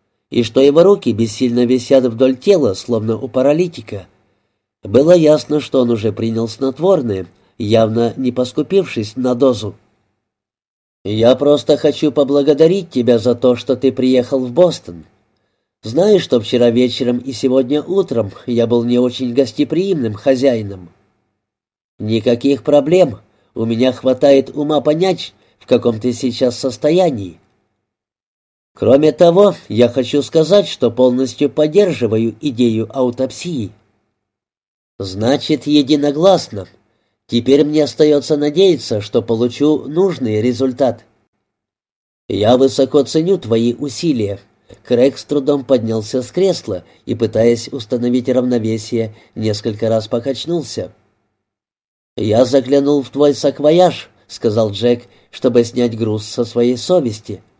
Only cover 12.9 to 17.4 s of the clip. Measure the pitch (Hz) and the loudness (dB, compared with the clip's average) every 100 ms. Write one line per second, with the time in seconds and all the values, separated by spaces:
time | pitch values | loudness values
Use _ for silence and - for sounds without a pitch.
12.9 | 127 117 120 113 120 127 120 - 123 135 | -2 2 2 2 0 0 0 -2 0 0
13.9 | 127 127 127 123 139 127 123 175 - - | 0 0 0 0 -4 -2 2 2 0 -12
14.9 | 85 80 _ _ _ _ _ _ _ 107 | -18 -20 _ _ _ _ _ _ _ -6
15.9 | 127 202 202 - 123 110 123 120 117 123 | 0 4 2 2 -2 0 2 2 2 0
16.9 | - 123 123 131 120 | -2 -4 -4 -6 -4